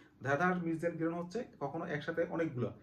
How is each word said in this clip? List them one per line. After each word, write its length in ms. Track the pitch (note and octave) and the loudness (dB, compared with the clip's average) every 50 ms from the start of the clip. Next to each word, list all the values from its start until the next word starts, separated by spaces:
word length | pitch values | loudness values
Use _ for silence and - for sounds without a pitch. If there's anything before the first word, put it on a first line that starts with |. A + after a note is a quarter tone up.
| - - - - | -12 -20 -14 -6
ধাঁধার 340 | C3 C3+ C#3+ D3 F3+ F#3 F#3 | 0 2 2 4 4 4 4
মিসাইল 400 | F3+ E3 E3 E3 D3+ E3+ E3+ E3+ | 2 2 0 0 0 0 0 0
গিরানো 260 | D#3 D#3+ E3 E3+ F3 | 0 0 0 0 -2
হচ্ছে, 220 | F3 F3+ - A#3 B3+ - - - | -4 -4 -4 -6 -6 -6 -6 -6
কখনো 260 | C#3+ C#3 D#3+ E3 E3 | -4 -4 -4 -4 -4
একসাথে 400 | - D3 D3 - E3+ D#3+ E3 E3+ E3+ | -2 -4 -2 -2 -2 0 0 0 0
অনেকগুলো। 420 | - E3 E3 D3+ B2 B2 A2+ G2 - - | 0 0 0 0 0 0 -2 -2 -2 -6